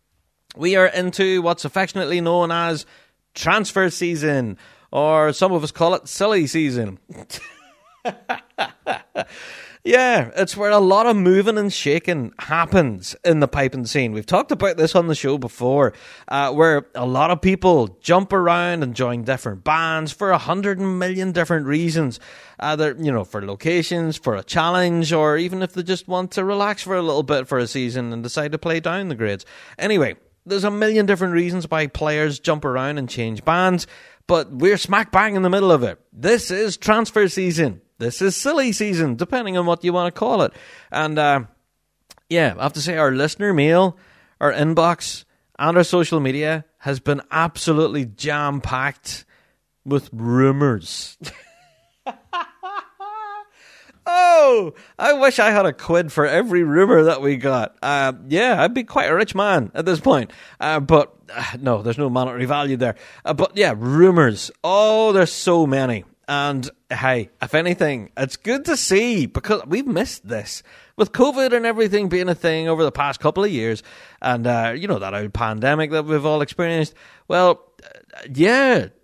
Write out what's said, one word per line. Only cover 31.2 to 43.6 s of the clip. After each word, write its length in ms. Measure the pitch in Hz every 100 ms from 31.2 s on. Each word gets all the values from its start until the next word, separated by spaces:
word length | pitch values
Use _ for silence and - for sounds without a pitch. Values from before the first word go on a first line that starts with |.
| 185
reasons 380 | 170 175 180 160
why 160 | 160 147
players 500 | - 151 151 151 139
jump 280 | - 151 143
around 320 | 127 135 147
and 120 | 123
change 360 | - 113 107 -
bands, 420 | 170 185 180 - - - _ -
but 240 | 170 131
we're 260 | 127 175 202
smack 320 | - 202 220
bang 280 | 185 214 196
in 40 |
the 80 | 180
middle 220 | 190 196
of 120 | 156
it. 180 | 113 85 _
This 400 | - 151 233 -
is 240 | 185 214 170
transfer 540 | - 220 220 214 196
season. 520 | - 185 160 147 87 _ -
This 240 | 117 -
is 120 | 190
silly 380 | 185 269 320 254
season, 440 | 196 208 175 156 117
depending 400 | 175 254 214 185
on 80 | 170
what 180 | 170
you 80 | 175
want 240 | 175 175 -
to 20 |
call 260 | 226 226
it. 100 | 143 - - - -
And, 300 | - 156 156
uh, 220 | 147 139 113 _ _ _ _ _ _ - -
yeah, 240 | 170 147 90
I 60 |
have 80 | 135
to 80 | 156
say, 140 | 147 165
our 160 | 147
listener 420 | 131 151 - 202
mail, 440 | 170